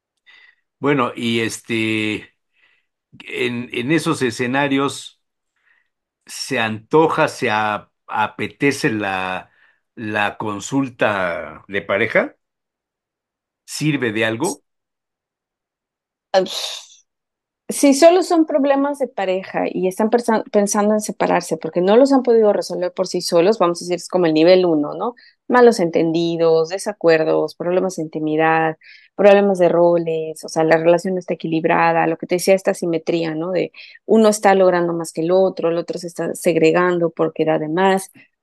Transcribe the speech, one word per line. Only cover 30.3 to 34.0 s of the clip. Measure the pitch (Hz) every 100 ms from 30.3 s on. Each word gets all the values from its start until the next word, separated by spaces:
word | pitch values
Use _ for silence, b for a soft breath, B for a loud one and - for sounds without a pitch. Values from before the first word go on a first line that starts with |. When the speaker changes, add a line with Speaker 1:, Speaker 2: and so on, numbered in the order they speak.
| 156
Speaker 2:
o | -
sea, | 165
la | 160 160
relación | 160 175 190
no | 185
está | 175
equilibrada, | 170 170 160 165 170 165 165 165
lo | 165
que | 170
te | 180
decía, | 185
esta | 190 196
simetría, | 190 180 165 160 170 165
¿no? | 156 170
De | 180 156 B B B